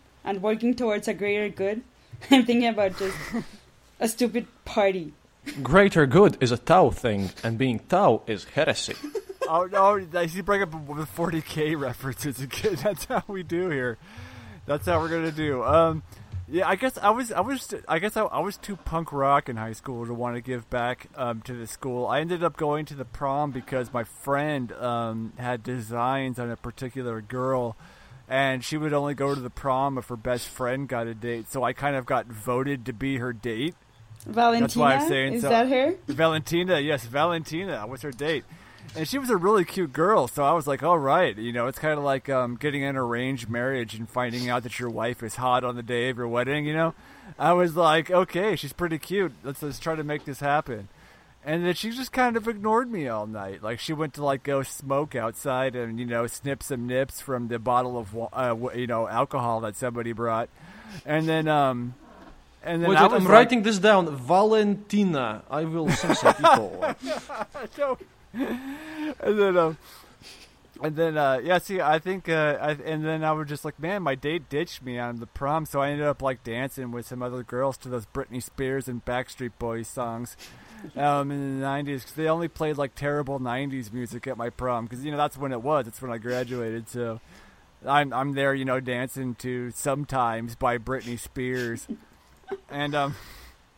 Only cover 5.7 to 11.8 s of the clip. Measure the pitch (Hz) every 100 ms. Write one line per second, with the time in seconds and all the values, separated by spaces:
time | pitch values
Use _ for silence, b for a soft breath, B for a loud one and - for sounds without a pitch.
5.7 | 180 202 170 139 156 208 - 123 117 -
6.7 | 175 143 - 120 101 92 - 117 113 131
7.7 | 110 - 180 185 110 - 101 - - 151
8.7 | 113 - - 294 381 - - - 165 185
9.7 | 196 196 208 175 175 170 180 190 202 190
10.7 | 160 143 147 156 - 170 165 - 156 151
11.7 | 160